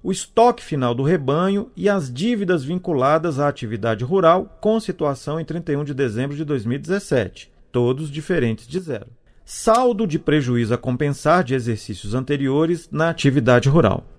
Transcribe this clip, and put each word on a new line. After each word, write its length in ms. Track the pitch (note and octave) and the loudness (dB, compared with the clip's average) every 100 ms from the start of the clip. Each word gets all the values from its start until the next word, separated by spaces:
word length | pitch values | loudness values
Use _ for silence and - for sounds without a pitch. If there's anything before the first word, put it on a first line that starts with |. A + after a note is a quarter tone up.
o 80 | - | -4
estoque 540 | F#3 - - A#3+ A#3+ | -6 -2 4 4 2
final 320 | - D3 B2 A#2+ | -6 -2 -2 0
do 80 | |
rebanho 680 | C#3 F3 C3+ D3+ F#3 G3+ - - | 0 0 0 0 0 -2 -4 -2
e 140 | F#3 | 0
as 220 | G3 C3+ | 0 -2
dívidas 520 | B2 G#3+ A#3 F#3 F3 | -4 -2 -2 0 -2
vinculadas 760 | C3+ F3+ F3+ D3+ C3 D#3+ E3+ C#3 | -2 -6 -2 0 2 2 0 0
à 80 | C#3+ | -2
atividade 560 | C#3+ A2+ A2 A2+ A2 B2 | -2 -8 -4 -2 -2 0
rural 520 | F#3+ E3 F3+ - - | 4 6 4 2 -4
com 180 | G#3 A3 | 0 0
situação 600 | G#3+ - D3+ C3+ - D#3 | -2 -2 -2 -2 -6 -6
em 40 | |
trinta 300 | D#3 D#3+ D#3+ | -6 -8 -4
e 20 | C#3+ | -4
um 80 | |
de 100 | D3 | -4
dezembro 420 | C#3 C3 G#2+ C#3 C#3+ | -2 -2 -2 -6 -6
de 100 | D#3 | -4
dois 200 | C#3 G#2+ | -4 -2
mil 120 | C#3 | -4
e 40 | |
dezessete, 680 | D3 G3 - C3+ F#2+ - - _ _ | -2 -4 0 0 0 -8 -20 _ _
todos 360 | B2+ A#2+ C3 D#3 | 0 0 0 -4
diferentes 560 | C#3+ D3+ F3 A#2+ A2 A#2 | -10 -4 0 0 -2 -6
de 140 | E3 | -8
zero. 280 | E3+ A#2 - - _ - | -8 -10 -12 -20 _ -20
Saldo 640 | - - - A3+ B3+ G#3 A3 | -16 -4 2 4 4 0 -2
de 100 | D#3 | -2
prejuízo 560 | - D3+ B2+ A#2+ A2+ | 2 2 2 0 0
a 40 | A#2 | -2
compensar 680 | - B2+ D3 C3+ D3+ F3 | -2 -2 -2 -2 2 2
de 100 | C3+ | 2
exercícios 600 | C3 A#2 A2 - G#2 G#2+ | -2 -2 -6 -6 -10 -6
anteriores 760 | A#2+ C3 C#3+ C3+ C#3 D#3+ E3+ - | -6 -2 -2 0 2 2 -2 -4
na 200 | B2 C3 | -2 -2
atividade 580 | C3 C#3 C3+ A#2+ A#2+ C#3 | 2 2 4 6 4 6
rural. 380 | D#3 A#2+ - - | 4 4 2 -6